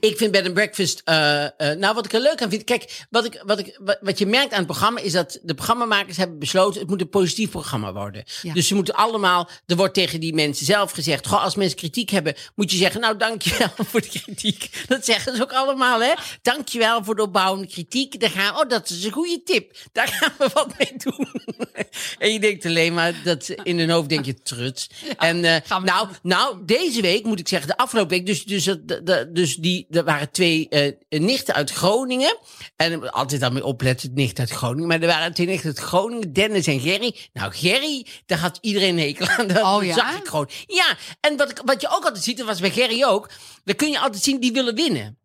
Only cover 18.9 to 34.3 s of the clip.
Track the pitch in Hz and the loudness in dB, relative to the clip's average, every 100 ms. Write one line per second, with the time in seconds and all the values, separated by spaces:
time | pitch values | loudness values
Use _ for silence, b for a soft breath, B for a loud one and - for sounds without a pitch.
18.9 | 170 202 226 349 339 - 277 - B B | -6 -6 -4 -2 -4 0 -2 -2 B B
19.9 | - 226 - 302 - 262 - 302 - 269 | -2 -2 2 0 2 2 2 0 0 -2
20.9 | 269 - - 277 - - - 240 - 208 | -2 -8 -4 -6 -6 -12 -10 -10 -8 -10
21.9 | B B B 208 220 208 196 170 165 165 | B B B 0 2 2 0 0 2 4
22.9 | 170 170 170 156 160 - - - 175 160 | 4 2 0 -2 -2 -2 -8 -2 0 2
23.9 | 170 147 151 135 127 - 120 123 135 - | 2 2 -2 -2 -6 -8 -6 -6 -6 -12
24.9 | B 302 269 165 170 170 165 - 190 185 | B -10 0 2 4 4 2 2 -2 2
25.9 | 185 214 180 180 180 262 262 185 233 359 | 0 -2 -6 0 2 2 -2 0 0 2
26.9 | 233 190 196 220 208 170 185 147 - 247 | 0 2 2 0 -4 -2 -4 -2 -2 0
27.9 | 226 185 180 180 180 - 196 160 185 - | 2 2 0 0 -4 -2 -2 -2 -2 -4
28.9 | - 165 175 127 170 175 127 165 180 - | -8 0 0 0 0 0 0 -2 -2 0
29.9 | 165 160 147 143 - 175 160 156 147 143 | 0 2 0 0 0 2 2 2 2 0
30.9 | 139 _ 156 175 262 - - 139 - 180 | -2 _ 0 2 0 0 -2 -2 0 2
31.9 | 220 262 254 277 453 B B B _ 165 | 2 0 0 0 0 B B B _ -2
32.9 | 165 127 - 131 139 127 127 - 123 131 | -2 -4 -4 -2 0 0 0 -4 0 0
33.9 | 127 143 127 131 | 0 -2 -2 -2